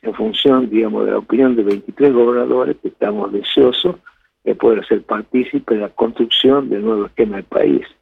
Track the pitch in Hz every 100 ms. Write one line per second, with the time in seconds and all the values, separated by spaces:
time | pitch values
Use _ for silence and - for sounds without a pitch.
0 | 113 101 110 104 143 131 123 107 110 107
1 | 104 104 104 113 131 117 101 101 - -
2 | 143 123 120 123 123 123 131 147 - _
3 | 104 104 101 101 - - 127 123 180 175
4 | _ _ _ _ - 113 117 107 - 104
5 | - 104 107 127 127 139 - 110 101 -
6 | 113 - 117 - 131 139 135 101 107 107
7 | 101 - 110 98 92 - - - - _